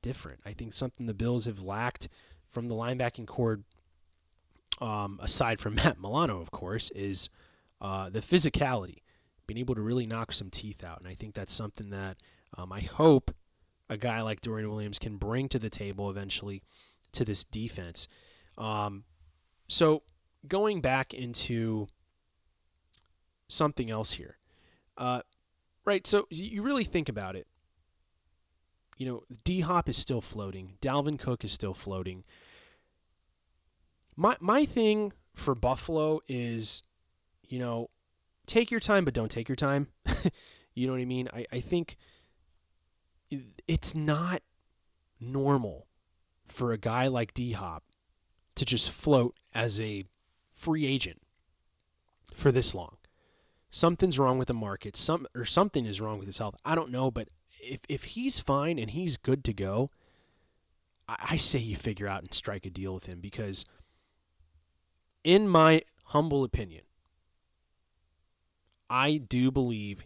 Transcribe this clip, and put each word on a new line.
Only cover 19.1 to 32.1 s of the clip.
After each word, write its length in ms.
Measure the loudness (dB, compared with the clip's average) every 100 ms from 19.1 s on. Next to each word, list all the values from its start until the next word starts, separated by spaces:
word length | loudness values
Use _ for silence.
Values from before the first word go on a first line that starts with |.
| _ -20 _ _ _ 2
so 380 | 6 6 4 -2 _ _ _ -4
going 340 | 0 0 0
back 340 | 0 0 -2
into 720 | -6 -4 0 0 0 -2 -4 -6 _ _ _ _ _ _ _ _ _ _ _ _ _ _ _ 0
something 420 | 2 2 0 -6
else 220 | -4 -2
here, 260 | -4 -8 -20 _ _ _ _ _ -8
uh, 260 | -4 -4 -6 _ _ _ _ _
right? 220 | -2 2 6
So 200 | 6 4
y-, 180 | -8 -8
you 100 | -6
really 220 | -4 -2
think 240 | -2 -4 -4
about 280 | -6 -8 -10
it. 100 | -14 _ _ _ _ _ _ _ _ _ _ _ _ _ _ -10
You 80 | -8
know, 160 | -8 -12 -6
D-Hop 440 | -2 0 0 0 2
is 80 | 2
still 240 | 2 0
floating. 540 | -4 -8 -8 -10 -14 -8
Dalvin 380 | -2 0 -2 -4
Cook 260 | -4 -6
is 80 | -2
still 220 | -4 -4
floating. 500 | -8 -8 -8 -8